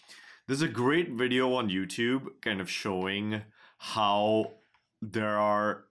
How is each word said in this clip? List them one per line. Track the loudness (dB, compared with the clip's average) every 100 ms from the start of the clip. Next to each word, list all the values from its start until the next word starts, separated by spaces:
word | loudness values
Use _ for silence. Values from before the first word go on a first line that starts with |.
| -20 -20 -20 -20 -6
There's | -2
a | -2
great | 0 2 2 0
video | 0 0 2 2
on | 2 0
YouTube | -2 -2 0 0 0 -4 -8
kind | -4 -4
of | -4
showing | -6 -4 -2 -2 -2 -2 -4 -8 _ -20 _
how | -8 0 2 4 4 2 0 -6 _ _ _ _
there | -6 -2 0 2
are | 2 2 2 -2 -8